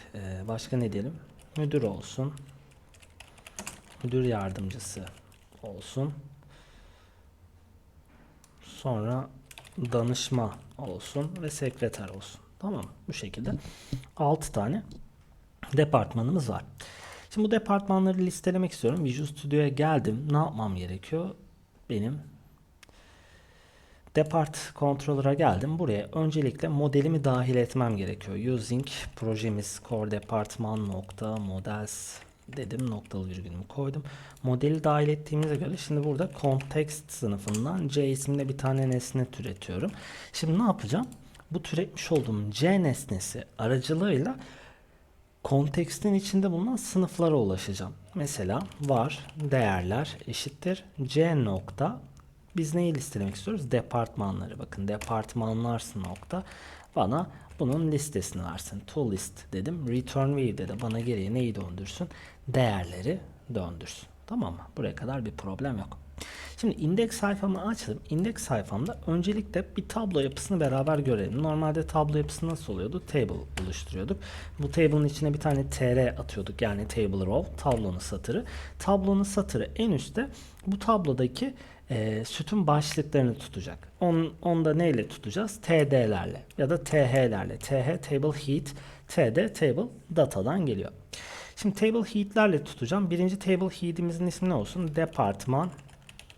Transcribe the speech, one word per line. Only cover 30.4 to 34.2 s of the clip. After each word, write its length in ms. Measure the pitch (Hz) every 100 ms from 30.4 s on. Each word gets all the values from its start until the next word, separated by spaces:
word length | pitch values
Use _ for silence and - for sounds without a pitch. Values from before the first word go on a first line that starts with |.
| 104 - 110 110 104
nokta 480 | 95 98 - 110 110
models 800 | 98 95 - 104 107 - - - - _ -
dedim. 420 | 135 104 120 123
Noktalı 380 | 104 - 101 92
virgülümü 380 | 92 95 85 92
koydum. 360 | - 139 147 - -